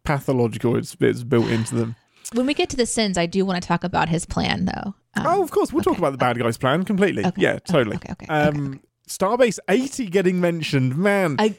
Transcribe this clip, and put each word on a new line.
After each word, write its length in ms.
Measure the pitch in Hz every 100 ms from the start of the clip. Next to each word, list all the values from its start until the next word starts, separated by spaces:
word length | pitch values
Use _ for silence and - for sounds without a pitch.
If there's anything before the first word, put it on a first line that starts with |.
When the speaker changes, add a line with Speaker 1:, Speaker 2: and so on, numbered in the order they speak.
Speaker 1:
pathological. 720 | - 143 - 131 117 113 120 117
It's, 200 | - -
it's 240 | 127 117
built 240 | 120 117 113
into 260 | 117 113
them. 220 | 120 113 117 _ _ -
Speaker 2:
When 140 | 240 254
we 80 |
get 160 | 294 359
to 60 | -
the 100 | 226
sins, 320 | - 208 180
I 80 | 170
do 180 | 190
wanna 160 | 190 180
talk 240 | - 170
about 240 | 180 165 160
his 160 | 165
plan, 420 | - - - - 185
though. 280 | - - - _ -
Um, 100 | 285
Speaker 1:
Oh, 160 | 381
of 80 | 349
course. 220 | 415 349
We'll 100 | 285
talk 100 | -
Speaker 2:
okay. 40 | -
Speaker 1:
about 120 | 160
the 60 | 135
bad 200 | 127 120
guy's 180 | 117 113
plan 280 | 131 156
completely. 400 | 190 196 196 -
Speaker 2:
Okay. 180 | 180 190
Speaker 1:
Yeah, 80 | 170
Speaker 2:
Okay. 60 | - -
Speaker 1:
totally. 240 | 165 110 -
Speaker 2:
Okay, 160 | -
okay, 140 | - -
okay, 20 | 151 147
Speaker 1:
Um, 180 | 147 139
Speaker 2:
okay. 40 | 135 _ _ -
Speaker 1:
Starbase 520 | - 190 240 240 - -
eighty 380 | 208 269 - 214
getting 340 | 185 185 180
mentioned. 560 | 175 170 151 143 127 139
Man, 400 | 202 202 175 131
Speaker 2:
Uh, 120 | 214